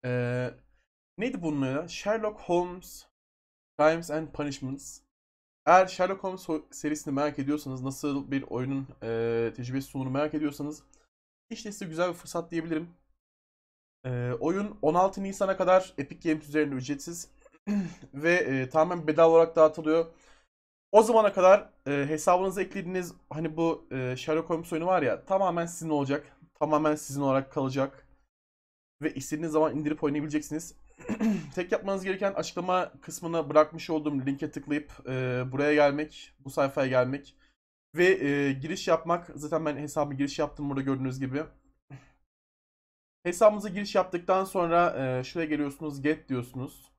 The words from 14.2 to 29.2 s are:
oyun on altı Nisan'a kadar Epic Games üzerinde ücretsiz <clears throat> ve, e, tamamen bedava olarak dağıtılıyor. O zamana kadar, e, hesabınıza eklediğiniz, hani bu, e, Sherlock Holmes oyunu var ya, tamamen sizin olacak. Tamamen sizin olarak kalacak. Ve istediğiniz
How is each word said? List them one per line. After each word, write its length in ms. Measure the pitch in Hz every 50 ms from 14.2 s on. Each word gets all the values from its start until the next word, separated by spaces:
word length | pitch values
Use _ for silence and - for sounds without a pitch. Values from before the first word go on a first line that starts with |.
| 120 123 123 -
oyun 380 | - 156 175 196 202 214 202 -
on 120 | - 147 160
altı 300 | 175 185 196 190 - 196
Nisan'a 340 | 196 190 - 202 190 190 190
kadar 360 | 190 175 185 185 185 - - -
Epic 320 | 139 - 165 - - 170
Games 200 | 156 156 151 147
üzerinde 260 | 143 156 151 143 139
ücretsiz 560 | 127 123 127 147 139 - - 170 170 - _ _ _ _ - _ _ _ -
<clears throat> 460 | 208 202 190 165 - - - - -
ve, 200 | 139 147 165 175
e, 360 | 180 - 117 135 131 131 127
tamamen 380 | - 160 156 180 180 175 160 151
bedava 260 | 151 151 165 165 165
olarak 220 | 165 165 165 165
dağıtılıyor. 500 | 170 156 156 156 - 160 151 156 165 165 165 - _ _ - - _ _ _ _ _ _ _ _ _ _ _ -
O 80 | 208 226
zamana 300 | 208 240 220 214 202 -
kadar, 360 | 196 185 185 190 208 - - _ _ _ 135
e, 40 | 143 143 139 143
hesabınıza 540 | 156 156 - - 180 180 190 190 185 202
eklediğiniz, 520 | 190 190 - 196 180 170 185 185 180 170 - - _ _
hani 280 | 139 151 165 160 156 160
bu, 300 | 165 165 160 - - -
e, 240 | 127 131 127 127 127 127
Sherlock 320 | - - 156 160 160 165
Holmes 240 | 175 160 165 - -
oyunu 120 | 156 165
var 160 | 180 190 180
ya, 240 | 151 120 - - -
tamamen 400 | - 190 196 196 185 170 170 170
sizin 240 | 165 170 - 165 160
olacak. 480 | 151 147 139 131 139 151 - - - _ - _ _ _
Tamamen 360 | 151 151 156 151 156 151 151
sizin 260 | 151 - - 135 139
olarak 300 | 143 135 135 135 131 135
kalacak. 560 | - 151 135 131 127 135 135 135 - - - _ - _ _ _ _ _ _ _ _ _ _ _ _ _ _ _ _ _
Ve 120 | 143 156 -
istediğiniz 380 | 139